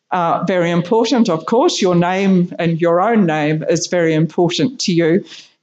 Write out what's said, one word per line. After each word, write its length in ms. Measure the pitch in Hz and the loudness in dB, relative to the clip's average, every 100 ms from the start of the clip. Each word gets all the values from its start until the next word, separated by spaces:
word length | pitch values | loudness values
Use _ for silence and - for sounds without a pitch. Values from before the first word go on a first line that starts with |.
| _ | _
uh, 320 | 185 170 151 180 | -4 -2 -2 -2
very 240 | 185 170 | 0 0
important. 560 | 175 170 226 233 285 - | 0 0 0 2 2 2
Of 180 | 165 - | 0 0
course, 340 | 233 339 - | 2 2 0
your 140 | 196 | 0
name 580 | 175 175 185 196 190 175 - | 2 0 0 2 2 0 -2
and 220 | 170 165 | -4 0
your 200 | 170 170 | 0 2
own 260 | 202 233 180 | 2 2 2
name 380 | 156 151 156 - | 0 -2 -2 -2
is 180 | 165 - | -2 -2
very 260 | 180 165 | -2 0
important 680 | 156 160 - 175 175 151 - | 0 -2 0 -2 0 -4 -4
to 120 | - | -2
you. 320 | 165 165 175 - - - _ | 0 2 0 -2 -18 -20 _